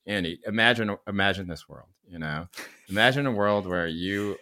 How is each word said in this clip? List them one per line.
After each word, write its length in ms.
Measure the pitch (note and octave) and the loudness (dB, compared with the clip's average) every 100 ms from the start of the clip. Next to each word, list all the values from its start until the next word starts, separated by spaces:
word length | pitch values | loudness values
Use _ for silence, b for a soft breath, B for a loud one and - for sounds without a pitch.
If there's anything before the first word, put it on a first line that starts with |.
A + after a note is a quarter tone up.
| - | -6
Andy, 340 | G#2 E2+ E2+ | -4 -4 -6
imagine, 520 | - G#2+ A2+ A#2 G#2+ G2+ - | -4 2 4 4 0 -4 -4
imagine 400 | G2+ G2 F#2+ F2+ | 0 2 0 -4
this 220 | E2 - | -10 -14
world, 220 | C#2+ - _ - | -20 -20 _ -18
you 100 | E2+ | -10
know? 300 | D#2 D2+ E2+ B B B B | -6 -6 -8 B B B B
Imagine 380 | F#2+ A#2+ C3 C#3 | 4 4 4 0
a 60 | |
world 360 | G#2+ G#2 G#2 F#2 | 2 2 2 0
where 180 | F2+ E2+ | -2 -2
you, 520 | E2 F#2 G2+ G2+ G2 | -2 -2 -2 -4 -6